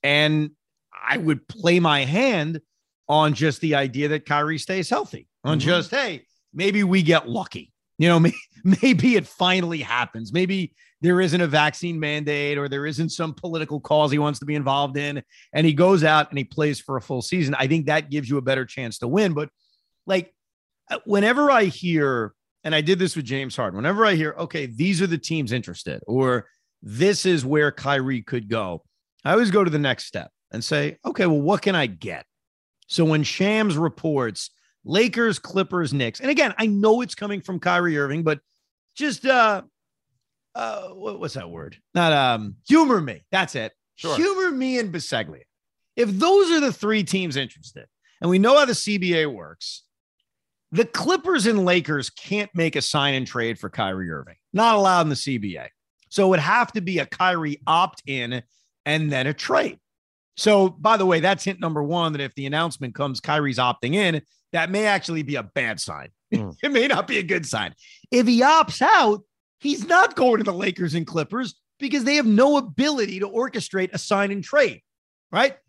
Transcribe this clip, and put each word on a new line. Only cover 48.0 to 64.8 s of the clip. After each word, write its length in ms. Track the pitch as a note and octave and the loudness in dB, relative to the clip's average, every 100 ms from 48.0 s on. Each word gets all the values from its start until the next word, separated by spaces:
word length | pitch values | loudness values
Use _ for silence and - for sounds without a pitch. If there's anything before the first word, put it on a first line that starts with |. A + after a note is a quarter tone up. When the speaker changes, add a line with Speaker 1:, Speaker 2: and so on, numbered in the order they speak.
| _ _ | _ _
Speaker 1:
and 80 | E3+ | 2
we 80 | F#3 | 4
know 200 | A3 C#4+ | 6 6
how 60 | |
the 100 | C#4 | 6
C 240 | A3 - G#3 | 0 -2 -2
B 200 | F3+ E3 | 0 0
A 60 | D3+ | 0
works, 580 | A2 D#2 E2 - - _ _ _ _ _ _ _ _ _ | -6 -16 -16 -16 -16 _ _ _ _ _ _ _ _ _
the 120 | E3 | 0
Clippers 600 | A#3 - G#3+ F#4 F4 E4 G#3 | 0 0 0 0 0 0 2
and 180 | G#3+ | 2
Lakers 460 | F3+ F3+ D3 C#3 B2 | 2 2 2 -4 -4
can't 400 | - - G#3 G#3 | -12 -6 -6 -4
make 200 | F3 E3 D3 | -2 -2 -2
a 60 | |
sign 320 | - D3+ C#3 | -2 0 0
and 120 | C3 B2 | -2 -4
trade 320 | B2+ A#2 A2 | -4 -4 -6
for 120 | G2 | -10
Kyrie 400 | - G2 F#2+ F2+ | -4 -4 -4 -6
Irving. 260 | D2+ C2 - _ | -10 -14 -20 _
Not 240 | F#3+ A3+ G#3+ | 2 4 4
allowed 260 | F#3+ F3+ | 4 4
in 60 | D#3 | 2
the 80 | C3+ | -2
C 220 | - B2 | -4 -4
B 180 | G2+ D#2+ | -6 -10
A. 120 | B1 _ _ _ _ | -14 _ _ _ _
So 180 | - F#3+ | 2 4
it 40 | |
would 100 | F3+ | 4
have 320 | D3 A3+ A#3+ | 4 2 2
to 80 | A3 | -4
be 180 | F3+ F3 | -4 -4
a 80 | C3+ | -4
Kyrie 540 | - F#3 F3 D#3 C#3+ B2+ | 0 0 0 -4 -6 0
opt-in 760 | E3 F#3 - - C3+ A#2 B2 - _ _ _ - | 2 2 -4 -10 -8 -6 -8 -10 _ _ _ -4
and 240 | D#3 D3+ | -2 0
then 160 | C3+ C3 | -2 -2
a 80 | |
trade. 440 | C#3+ - E4 - - _ _ _ _ _ - | -4 0 0 0 -6 _ _ _ _ _ -2
So, 320 | A3 G3+ F#3+ | 4 6 4
by 280 | D3 F#3 A3 | 2 2 4
the 100 | F#3 | 4
way, 140 | E3 | 4
that's 240 | F3 G3 | 2 0
hint 160 | - F3+ | -4 -4
number 220 | E3+ D3+ | -4 -2
one, 300 | C#3+ E3+ E3 | -2 0 0
that 80 | D3 | -2
if 140 | C3+ | -8
the 120 | - C#3 | -8 -4
announcement 480 | D3+ E3+ - B2+ | -2 -2 -4 -10
comes, 260 | A2 C#3+ B2 | -4 -6 -4
Kyrie's 380 | - D3+ C#3+ B2+ | -2 0 0 0
opting 360 | B2 - B2 | 0 0 -2
in, 280 | F3+ F#3+ D#3 _ _ _ | 0 0 -2 _ _ _
that 180 | E3+ E3 | -4 -2
may 160 | G3 | 0